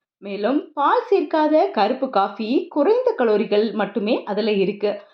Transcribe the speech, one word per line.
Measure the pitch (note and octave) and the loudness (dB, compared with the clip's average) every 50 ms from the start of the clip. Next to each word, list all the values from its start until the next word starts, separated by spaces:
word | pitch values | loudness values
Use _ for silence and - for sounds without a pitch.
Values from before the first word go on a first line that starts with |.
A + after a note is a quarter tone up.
| _ _ _ _ | _ _ _ _
மேலும் | G3 G3+ G3 G3+ G#3 A#3+ C#4 D4+ - - - | -14 -12 -6 -4 -2 0 0 -2 -2 -4 -4
பால் | D4 C#4 E4 A4 B4 A#4 - | 0 0 2 2 2 0 2
சேர்க்காத | G4+ F#4 D4 - E4 D#4 D4+ D4+ D#4 D#4 G4 G4 | 0 0 0 0 0 2 2 4 4 4 2 2
கருப்பு | - A3+ G3 G#3+ B3+ - - - | 2 0 0 0 0 -2 -4 -2
காஃபி | - G3 G3 G3+ - - A3 G#3+ C4+ F4+ - | 0 0 0 0 -2 -6 -4 -2 -2 -2 -2
குறைந்த | - - D4+ C#4 G4+ A#4 B4+ B4+ A#4 A4+ | -2 0 2 2 4 4 2 2 0 0
கலோரிகள் | - B3 A3 G#3 G#3 A3+ - G#3 G#3 A3+ A3 F#3+ | 0 2 2 2 2 0 0 0 0 0 0 0
மட்டுமே | G#3+ G3 G3+ - A#3 G3+ A3 C#4 - - | -2 -4 -2 -4 -4 -2 -2 -2 -2 -2
அதுல | G#3 G3 G3+ A#3 G#3 | -4 -4 -2 -2 0
இருக்கு. | G#3+ G3 F#3+ G3 G3+ - G#3 G#3 - - - - | 0 0 0 0 -2 -2 -4 -4 -4 -6 -10 -18